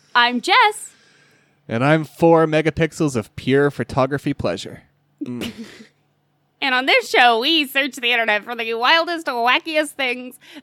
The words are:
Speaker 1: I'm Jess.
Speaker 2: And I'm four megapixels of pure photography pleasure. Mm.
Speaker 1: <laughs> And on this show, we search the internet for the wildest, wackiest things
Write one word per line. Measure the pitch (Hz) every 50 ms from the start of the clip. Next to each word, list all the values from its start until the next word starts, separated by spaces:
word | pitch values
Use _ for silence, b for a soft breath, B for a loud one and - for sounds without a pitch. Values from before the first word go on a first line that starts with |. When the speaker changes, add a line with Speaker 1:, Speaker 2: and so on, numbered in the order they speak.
| _ _ -
Speaker 1:
I'm | 240 240 240 247 247
Jess. | - 330 381 508 466 427 415 - - - b b b b b b b b b b b b b b b -
Speaker 2:
And | 113 113 127
I'm | 143 156 160 156
four | - - - 170 165 165 160 160 156
megapixels | 156 156 156 160 - - 160 160 - - 175 147 123
of | 117 104 - -
pure | - - 127 131 139 143 143
photography | - - 120 - - 139 131 131 143 139 - 147 139
pleasure. | - - 107 85 98 - - 95 87 _ _ _ _ _ _ _ - 302
Mm. | - - - - 233 202
Speaker 1:
<laughs> | 208 226 - - - 220 _ _ _ _ _ _ _ _ _ _ _ _ _ _ -
And | 277 277 254
on | 254 262
this | 277 403 523 440 -
show, | - 403 247 247 240 226
we | 240 294 330 320 294 262
search | - 277 277 294 -
the | - 240 240
internet | 247 233 226 220 208 208 190
for | 220 240
the | 226 233 226 226
wildest, | 226 240 254 320 330 330 330 339 330 330 302
wackiest | 254 240 233 240 254 311 - 330 311 302 311 294
things | - - 269 254 247 247 247 254 - - B B B 302